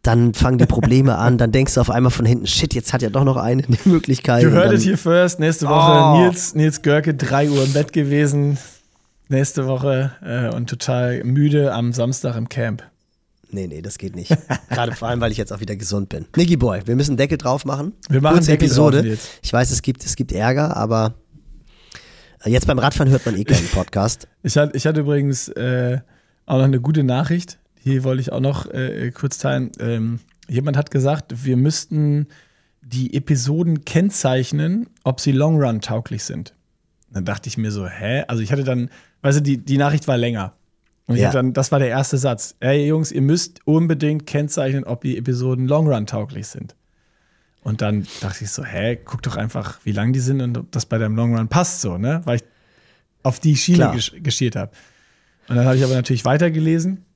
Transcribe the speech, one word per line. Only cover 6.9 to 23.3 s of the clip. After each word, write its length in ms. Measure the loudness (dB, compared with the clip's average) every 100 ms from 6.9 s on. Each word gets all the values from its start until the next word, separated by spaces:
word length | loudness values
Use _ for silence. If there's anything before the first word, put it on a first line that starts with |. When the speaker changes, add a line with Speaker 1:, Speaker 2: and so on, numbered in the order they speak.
| 2 2 -2
Speaker 2:
drei 340 | 0 0 2
Uhr 140 | 2
im 100 | 2
Bett 180 | 0 0
gewesen. 640 | -2 0 2 2 2 0 -2 -6 -20 _ _ _ _ _
Nächste 360 | -2 0 -2 -4
Woche, 440 | -2 0 0 -2 -6
äh, 320 | -8 -4 -4 -4
und 140 | -6
total 540 | -6 -4 -2 -2 -2
müde 500 | -2 2 2 2 0
am 180 | 0 -2
Samstag 460 | -2 -2 -2 -6 -6
im 100 | -6
Camp. 360 | -6 -6 -6 -12 _ _ _ _ _ _
Speaker 1:
Nee, 180 | -10 -10
nee, 140 | -10
das 160 | -12 -10
geht 180 | -12 -12
nicht. 220 | -4 -4 -2 -8 -6
Gerade 240 | -6 -6
vor 140 | -6 -6
allem, 120 | -2
weil 100 | -2
ich 60 | -4
jetzt 140 | -8
auch 60 | -10
wieder 140 | -10 -10
gesund 340 | -6 -6 -6
bin. 160 | -10 -4 0
Nicky 200 | 2 2
Boy, 240 | 2 -2 -2
wir 100 | 0
müssen 180 | 0 0
Deckel 200 | 0 0
drauf 260 | -2 -2 -4
machen. 280 | -6 -8 -10 -2
Speaker 2:
Wir 120 | 2
machen 140 | 6 4
Speaker 1:
Kurze 160 | 6
Speaker 2:
Deckel 160 | 4 4
drauf, 200 | 6 6
Speaker 1:
Episode. 140 | 4
Speaker 2:
Nils. 240 | 2 -4 -8 -10
Speaker 1:
Ich 100 | -2
weiß, 200 | 0 0
es 100 | -2
gibt, 240 | -4 -6 -8
es 100 | -6
gibt 140 | -4
Ärger, 420 | -2 0 0 0 -2
aber, 380 | 0 0 0 -4 _ -20 -20 -20 -20 _ _ -20 -20 -20 -20 _
äh, 60 | 0
jetzt 180 | 2 2
beim 120 | 2
Radfahren 300 | 2 2 2
hört 160 | 4
man 120 | 2